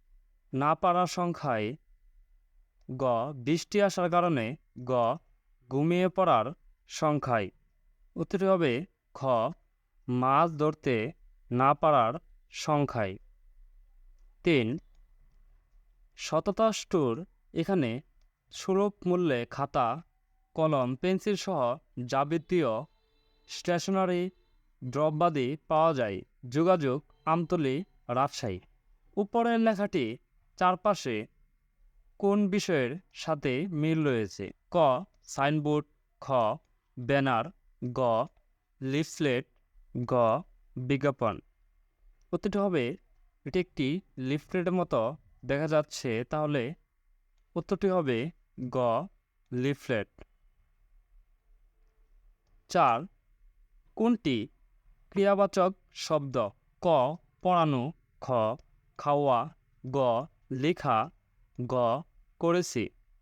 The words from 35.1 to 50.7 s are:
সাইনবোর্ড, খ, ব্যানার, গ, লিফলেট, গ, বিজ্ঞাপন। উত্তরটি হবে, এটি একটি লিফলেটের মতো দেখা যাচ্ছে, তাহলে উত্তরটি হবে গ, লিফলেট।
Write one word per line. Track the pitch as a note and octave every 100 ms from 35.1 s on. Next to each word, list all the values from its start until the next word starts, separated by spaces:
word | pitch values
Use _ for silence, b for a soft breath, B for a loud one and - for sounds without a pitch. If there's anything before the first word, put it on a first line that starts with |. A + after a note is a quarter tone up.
| _ -
সাইনবোর্ড, | - C#3 D#3 D3 D3+ - _ _ -
খ, | - C3 G#2+ C#3 _ _ _ -
ব্যানার, | B2 C#3 C3+ A#2 C#3+ - _ -
গ, | B2+ B2 B2 A2+ C#3 _ _ _ _ -
লিফলেট, | C3+ C#3 D#3+ - D3 B2 - _ _ _ - B2+ B2
গ, | B2+ A2+ B2+ - _ _ -
বিজ্ঞাপন। | B2+ C#3 C#3+ C3 A2+ E2+ - _ _ _ _ _ _ _ -
উত্তরটি | F3 G#3 G3+
হবে, | G3+ E3 A#2+ - _ _ _ _ D3
এটি | F3+
একটি | F3 - C3+ F3 - - C3
লিফলেটের | D3 - F#3 F3 F3+
মতো | E3+ C3 A2+ D#3 _ _
দেখা | B2+ C#3 D3+
যাচ্ছে, | D#3 D3+ - C3 A2+ B2+
তাহলে | D3+ D3+ C#3+ A#2+ E3+ _ _ _ _ _ _ _ E3+
উত্তরটি | - D#3+ G3
হবে | F#3 C#3+ A#2 D3+ - _ - B2+ C3
গ, | B2 A#2 F#3 _ _ _ -
লিফলেট। | B2 C3+ C#3 - A2+ G2 - - _ _ _ _